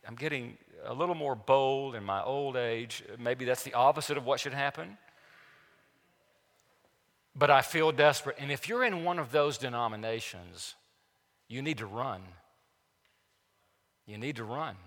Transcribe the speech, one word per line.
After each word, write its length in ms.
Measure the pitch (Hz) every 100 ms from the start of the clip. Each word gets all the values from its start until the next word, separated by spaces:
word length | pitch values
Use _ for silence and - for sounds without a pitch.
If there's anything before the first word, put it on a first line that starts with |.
| 110
I'm 80 |
getting 420 | 117 151 143 120 113 _ 82
a 80 | -
little 220 | 123 175
more 200 | 170 143
bold 600 | 120 101 135 135 135 139
in 80 | 117
my 180 | 98 98
old 320 | 117 139 139
age. 480 | 127 120 117 117 - - 113
Maybe 240 | 120 127
that's 200 | 123 123
the 100 | 139
opposite 440 | 120 135 147 147 156
of 80 |
what 140 | 123 139
should 140 | 143
happen. 440 | 139 143 160 170 208 - _ - - - - _ _ _ _ _ _ _ _ _ _ _ _ _ _ _ _ _
But 140 | 135 143
I 120 | 139
feel 300 | - 160 160
desperate. 460 | 143 147 135 139 127
And 100 | 139
if 200 | 139 170
you're 160 | 240
in 180 | 247 180
one 160 | 170 175
of 120 | 131
those 260 | 147 147 117
denominations, 1160 | 127 120 117 107 110 113 - 92 87 90 - - _ _ _ _ _ _ _
you 120 | 120
need 180 | 147 131
to 60 |
run. 360 | 107 110 131 95 92 87 _ _ _ _ _ _ _ _ _ _ _ _ _ _ _ _
You 120 | - 104
need 200 | 131 123
to 60 |
run. 320 | 110 131 156 98